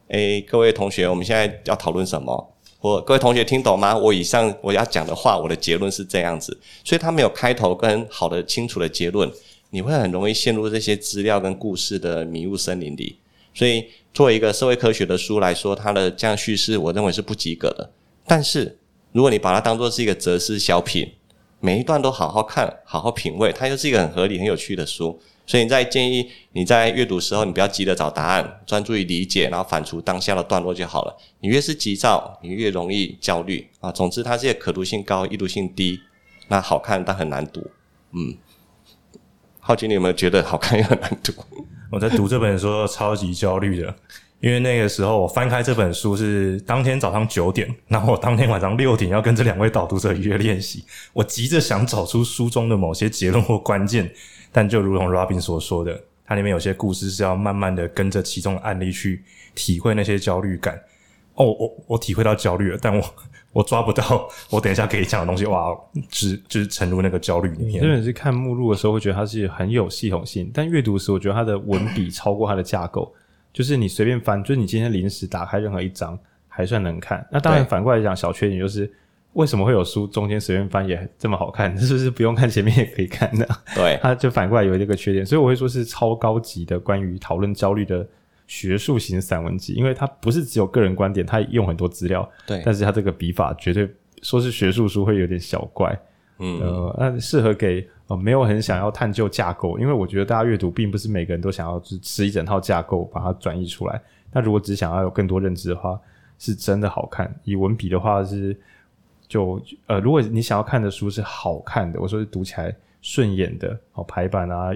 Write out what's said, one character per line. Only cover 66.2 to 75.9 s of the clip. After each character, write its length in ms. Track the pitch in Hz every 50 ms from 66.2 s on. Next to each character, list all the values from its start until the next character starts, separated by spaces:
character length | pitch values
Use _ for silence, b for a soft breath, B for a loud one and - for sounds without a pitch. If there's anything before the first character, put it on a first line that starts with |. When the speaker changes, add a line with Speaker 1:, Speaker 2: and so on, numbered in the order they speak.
| 104
Speaker 2:
是， 160 | 98 95 - - -
就 100 | - 107
是 80 | 104
沉 220 | 101 - - 95 87
入 120 | 92 92
那 60 | 95
个 100 | 95 90
焦 220 | 87 - - 85 87
虑 100 | 92 90
里 120 | 80 80 113
面。 140 | 110 107
Speaker 3:
你 20 | -
真 100 | 147 156
的 140 | 147 120 110
是 80 | 120
看 220 | 117 - - 143 123
目 200 | 123 131 127 120
录 200 | 123 123 113 104
的 40 |
时 80 | - -
候 60 | 107
会 80 | 107 110
觉 80 | 104
得 80 | 101 92
它 100 | 98 107
是 220 | 104 110 110 101
很 240 | 92 - - 92 101
有 180 | 113 120 98 85
系 200 | - - - 104
统 160 | 92 87 -
性， 260 | - - 101 87 85 117
但 160 | 147 156 165
阅 120 | 170 151
读 160 | 120 113 101
时 160 | 95 - - 98
我 40 |
觉 120 | 92 98 101
得 40 | 98
它 80 | 113
的 160 | 117 110 101
文 280 | 98 98 101 98 92 101 110 95
笔 180 | 104 90 87
超 220 | 90 - - 104 101
过 120 | 104 110
它 100 | 104 101
的 60 | 95
架 240 | 90 - - 92 87
构， 280 | 85 - 98 90 b b b b b b b b b -
就 100 | - 127
是 140 | 131 143
你 100 | 127 107
随 160 | 92 - - 107
便 160 | 117 127 117
翻， 240 | - 110 101 101 98
就 100 | - 139
是 40 |
你 100 | 131 107
今 140 | 92 107 110
天 100 | 113 120
临 180 | 110 92 92 98
时 160 | - - 98
打 200 | 90 - 87 87
开 140 | 95 - 101
任 120 | 107 104
何 100 | 98 90
一 60 | 92
章 320 | 92